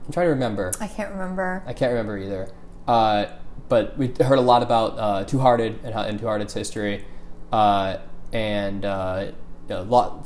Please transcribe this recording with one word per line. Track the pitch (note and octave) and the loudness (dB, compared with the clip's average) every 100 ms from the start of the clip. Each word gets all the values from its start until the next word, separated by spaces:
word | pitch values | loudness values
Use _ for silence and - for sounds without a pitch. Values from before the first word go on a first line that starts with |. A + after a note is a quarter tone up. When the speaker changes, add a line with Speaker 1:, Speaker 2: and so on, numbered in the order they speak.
| - | -6
Speaker 1:
I'm | |
trying | E3 F3 | 0 2
to | |
remember. | C#3 B2 G#2 F#2 - | 2 0 -2 -4 -4
Speaker 2:
I | G#3 | -6
can't | - G3+ | -6 -6
remember. | G3 F3+ F#3 F#3 F#3 - | -6 -4 -2 -2 -4 -8
Speaker 1:
I | |
can't | A#2+ C3 | -2 0
remember | A#2+ G#2+ G2+ | 2 -2 -6
either. | F#2+ F#2+ F#2+ - - - - | -6 -6 -6 -10 -14 -10 2
Uh, | A#2 A2 G#2 G2 - - - - | 4 6 4 0 -6 -10 -10 2
but | A#2 G#2 - | 2 2 -2
we | B2+ - | -2 2
heard | C3 C3+ | 4 6
a | |
lot | B2 A#2+ | 8 6
about, | A#2+ A#2 A2+ - | 6 2 2 0
uh, | G#2+ G2 | 0 0
Two | G2+ C3+ | 0 4
Hearted | B2+ A#2+ A2+ A2 | 6 6 2 -4
and | B2 | -6
how, | A2 | -4
and | G#2 G#2 | -4 -4
Two | A2+ | -2
Hearted's | G#2 G#2 | -2 -4
history. | A2 G2+ A2 G#2 G2+ - - - - - | -6 -6 -2 -2 -2 -6 -10 -10 -10 -2
Uh, | A2+ G#2 G2+ G2 F#2 - - - | 4 6 4 0 -4 -8 -6 -4
and, | A#2 G#2+ G#2 G2 G2+ G2+ | -2 -2 -2 -2 -2 -2
uh, | G2 F#2 F#2+ G2 - - - - | -2 -2 -4 -6 -8 -10 -8 -6
you | |
know, | F#2 | -6
Lo-, | G2 A#2+ A2+ - | 2 4 4 -4